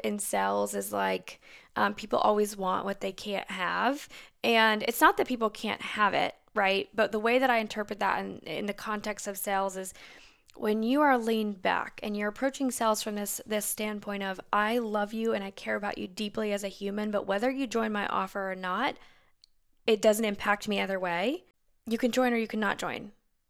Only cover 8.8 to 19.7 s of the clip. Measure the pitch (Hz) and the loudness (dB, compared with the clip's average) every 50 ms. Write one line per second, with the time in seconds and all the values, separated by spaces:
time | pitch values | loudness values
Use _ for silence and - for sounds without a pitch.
8.8 | - 220 214 208 208 214 208 - - 208 196 196 - 208 196 190 196 196 185 190 | -6 -6 -6 -4 -4 -6 -6 -6 -6 -8 -8 -6 -4 0 0 0 0 0 -2 -6
9.8 | 190 190 - - - - - - - - - _ _ _ - - - 214 214 220 | -8 -10 -12 -16 -18 -20 -20 -20 -20 -20 -20 _ _ _ -10 -4 0 0 2 2
10.8 | 220 233 262 294 302 285 262 240 220 226 226 220 214 208 202 185 - - - - | 2 4 4 6 6 6 6 4 4 2 2 2 0 0 -2 -2 0 0 0 0
11.8 | - - - - - 214 208 208 208 208 208 - 262 269 262 - 277 254 233 - | -2 -4 -8 -8 -6 -6 -4 -2 -2 -4 -2 -2 -2 -2 -2 0 -2 -2 0 0
12.8 | 233 220 214 214 - 220 208 208 202 196 - - - - 214 208 202 - - - | 2 2 2 0 0 -4 -4 -4 -4 -6 -6 -8 -6 -4 -4 -2 -2 -2 -4 -4
13.8 | 214 214 214 208 208 208 202 196 196 190 190 180 - - - 208 208 214 233 247 | -4 -4 -4 -6 -6 -6 -6 -4 -4 -4 -4 -6 -4 0 2 2 2 2 2 0
14.8 | 233 214 208 208 208 202 226 226 226 226 220 208 196 196 - - - 220 214 214 | 0 0 0 -2 -2 -2 -2 -2 0 0 0 0 -2 -6 -10 -8 -6 -4 -4 -2
15.8 | 202 208 - - 208 196 180 - 214 208 - 226 220 208 202 202 202 196 190 - | -2 -4 -4 -6 -8 -8 -6 -6 -6 -4 -2 -2 -2 0 -2 -2 -2 -6 -8 -6
16.8 | 202 196 196 208 208 214 208 202 - 190 196 202 226 262 269 269 277 220 202 226 | -6 -4 -4 -2 -2 0 0 0 0 0 0 0 2 0 0 0 -2 -2 0 0
17.8 | 220 220 220 208 196 - - - 190 190 - 202 196 190 190 185 185 180 180 208 | 0 0 0 -2 -2 0 0 -2 -2 -2 -4 -4 -4 -4 -4 -4 -4 -2 0 0
18.8 | 254 302 - - - - - _ _ _ _ _ _ _ _ _ _ _ | 0 0 -2 -4 -10 -20 -20 _ _ _ _ _ _ _ _ _ _ _